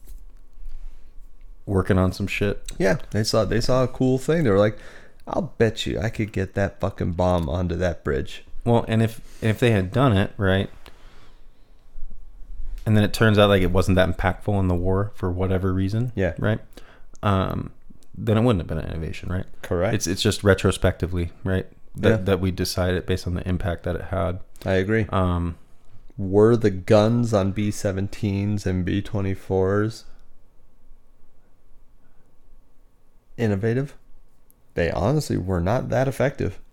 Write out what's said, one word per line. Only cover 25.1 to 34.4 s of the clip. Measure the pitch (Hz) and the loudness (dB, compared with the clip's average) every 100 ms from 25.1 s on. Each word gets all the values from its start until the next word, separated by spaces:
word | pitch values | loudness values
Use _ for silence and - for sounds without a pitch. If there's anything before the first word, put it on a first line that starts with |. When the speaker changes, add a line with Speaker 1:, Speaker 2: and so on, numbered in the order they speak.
Speaker 1:
Um, | 98 92 87 85 80 - - - - - - | 0 2 0 -2 -6 -14 -18 -14 -14 -12 -8
Speaker 2:
Were | 98 98 110 117 | 0 6 6 6
the | 110 | 2
guns | 95 87 110 107 120 120 | 0 4 6 6 4 2
on | 107 98 | 2 2
B | 95 104 | 0 -2
seventeens | 98 104 95 95 - 107 98 101 101 95 | -2 -2 -2 -4 -2 -2 0 0 -2 0
and | 92 90 | -2 0
B | 98 | -2
twenty-fours | 101 104 98 95 - 95 95 101 110 110 - - - - - - - - - - - - - - - - - - - - - - - - - - - - - - - - - - | -2 -2 -2 -4 -2 0 2 2 0 -4 -12 -14 -14 -16 -18 -18 -20 -18 -18 -18 -20 -18 -16 -16 -20 -20 -18 -18 -18 -20 -20 -18 -20 -20 -18 -18 -18 -20 -20 -20 -20 -20 -16 -2
innovative? | 113 101 113 120 143 - - - - - | 0 2 0 0 -4 -8 -18 -18 -18 -20